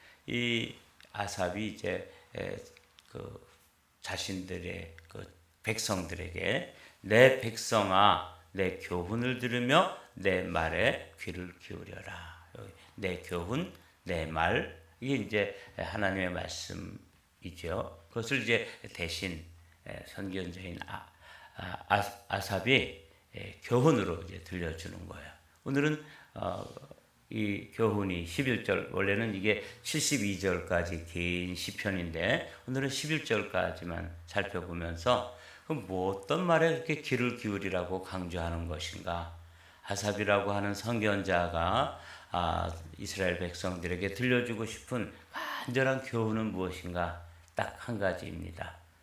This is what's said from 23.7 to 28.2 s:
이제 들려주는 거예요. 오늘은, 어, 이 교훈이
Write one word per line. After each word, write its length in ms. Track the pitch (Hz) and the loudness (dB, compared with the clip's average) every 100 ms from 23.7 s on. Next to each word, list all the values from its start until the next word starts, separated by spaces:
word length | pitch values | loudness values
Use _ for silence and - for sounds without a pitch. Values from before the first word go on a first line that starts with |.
| 120 151 123 87 80 | 6 8 6 2 -2
이제 200 | 87 90 | -6 -12
들려주는 640 | - 90 85 80 87 90 87 | -8 -4 -4 -4 -10 -10 -12
거예요. 240 | - - - _ _ | -12 -14 -18 _ _
오늘은, 420 | 139 139 151 151 - - - | 0 2 4 0 -6 -20 -16
어, 300 | - 90 90 - - - - _ _ - | -4 -4 -4 -8 -12 -18 -20 _ _ -8
이 360 | 110 104 101 - | -2 0 -2 -6
교훈이 540 | - 113 104 95 87 | 2 4 4 0 -2